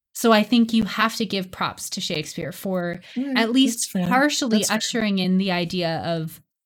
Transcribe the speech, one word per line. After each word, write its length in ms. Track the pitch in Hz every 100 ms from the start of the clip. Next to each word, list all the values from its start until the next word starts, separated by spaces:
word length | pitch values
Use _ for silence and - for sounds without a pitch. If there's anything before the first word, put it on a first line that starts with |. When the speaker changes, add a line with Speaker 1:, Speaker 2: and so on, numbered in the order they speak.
| _ -
Speaker 1:
So 140 | 233
I 120 | 220
think 280 | 214 240 226
you 120 | 226
have 320 | 196 - 220 226
to 100 | 214
give 240 | 196 185
props 400 | - 170 - -
to 100 | -
Shakespeare 520 | - 165 151 - 175
for 480 | 180 202 185 175 175 - -
Speaker 2:
Yeah, 160 | 277 254
Speaker 1:
at 140 | 226
least 280 | 254 262 226
Speaker 2:
that's 120 | -
fair. 160 | 196 180
Speaker 1:
partially 500 | 247 294 294 269 214
Speaker 2:
That's 100 | 202
fair. 80 | 214
Speaker 1:
ushering 420 | - 240 214 196
in 200 | 185 185
the 120 | 196
idea 480 | 175 175 180 165 160
of, 360 | 98 165 160 - _ _